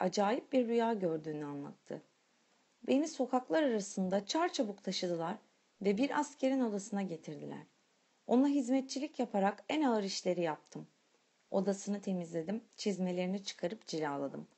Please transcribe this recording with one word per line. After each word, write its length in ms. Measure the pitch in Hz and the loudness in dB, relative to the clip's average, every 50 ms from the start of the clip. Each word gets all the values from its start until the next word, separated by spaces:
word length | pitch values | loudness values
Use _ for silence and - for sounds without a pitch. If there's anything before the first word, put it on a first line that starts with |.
acayip 520 | 180 185 - 214 196 202 240 302 - - | 0 0 2 2 2 2 2 0 -2 0
bir 160 | - 262 240 226 | 2 2 2 4
rüya 240 | 233 233 226 226 | 2 2 2 2
gördüğünü 520 | 233 202 185 165 160 156 156 160 151 151 151 | 0 0 0 0 0 -2 -4 -4 -6 -6 -6
anlattı. 580 | 143 143 143 143 151 - - _ - 147 151 - _ _ _ _ _ _ _ _ _ _ _ _ _ _ _ | -6 -6 -8 -8 -10 -12 -14 _ -12 -12 -12 -12 _ _ _ _ _ _ _ _ _ _ _ _ _ _ _
"Beni 260 | - - 254 277 320 320 | -2 2 2 2 2 0
sokaklar 540 | - - 254 - 262 247 247 - 320 320 | 0 -2 -2 0 0 0 0 2 2 2
arasında 640 | 302 262 226 208 196 - - 202 185 185 190 208 202 | 4 2 2 0 -2 -4 -2 -2 0 0 0 0 0
çarçabuk 580 | - - 320 349 349 - - 247 202 190 - - | 0 0 0 0 0 0 -2 -4 -4 -4 -8 -6
taşıdılar 520 | 190 185 - 190 180 175 165 165 170 214 - _ _ _ _ _ _ _ - | -6 -4 -2 -2 -2 -2 -2 -2 -4 -6 -8 _ _ _ _ _ _ _ -2
ve 140 | 190 202 202 | 0 2 2
bir 220 | 208 277 277 - 294 | 2 2 2 2 0
askerin 420 | 294 - - - 269 262 269 262 | -2 -2 -2 0 0 2 4 2
odasına 420 | 247 220 202 196 196 - 202 202 | 2 2 0 -2 -4 -4 -2 -2
getirdiler. 600 | 196 180 165 156 - 165 151 143 147 143 143 139 147 - _ _ _ _ _ _ _ _ _ _ - | -2 -2 -6 -8 -10 -10 -10 -10 -8 -10 -10 -12 -14 -18 _ _ _ _ _ _ _ _ _ _ 0
Ona 220 | - 226 247 277 285 | 4 6 6 6 6
hizmetçilik 680 | 285 285 240 233 262 269 262 262 - 262 294 302 - - | 4 4 4 4 2 2 2 0 -4 -6 -6 -4 -2 -2
yaparak 460 | 240 - - 202 190 202 208 - - - | -2 0 2 2 2 2 2 0 -4 -2
en 140 | 277 311 | 0 2
ağır 200 | 302 254 226 214 | 4 4 4 2
işleri 380 | 196 190 190 - - 190 175 175 | 2 0 -2 -2 0 0 0 2
yaptım. 460 | 170 160 151 - - - - 151 156 - _ _ _ _ _ _ _ _ _ _ _ - | 0 0 -2 -4 -8 -14 -14 -14 -14 -16 _ _ _ _ _ _ _ _ _ _ _ -2
Odasını 500 | - 98 190 202 196 196 - 202 202 202 | 0 0 2 0 0 -2 -2 -4 -4 -4
temizledim, 640 | 196 208 190 180 170 165 165 165 160 180 208 226 - _ _ | -2 -2 -2 -2 -4 -4 -4 -4 -4 -4 -6 -6 -8 _ _
çizmelerini 680 | - - 214 190 175 185 180 180 180 180 180 196 202 196 | -4 -2 -2 0 0 0 0 0 0 0 -2 -2 -4 -6
çıkarıp 420 | - - - - 175 220 220 - | -8 -8 -4 -4 -4 -4 -6 -10
cilaladım. 600 | - - 156 156 147 143 139 143 135 - 147 156 - _ | -6 -4 -2 -2 -2 -2 -2 -4 -4 -6 -8 -12 -14 _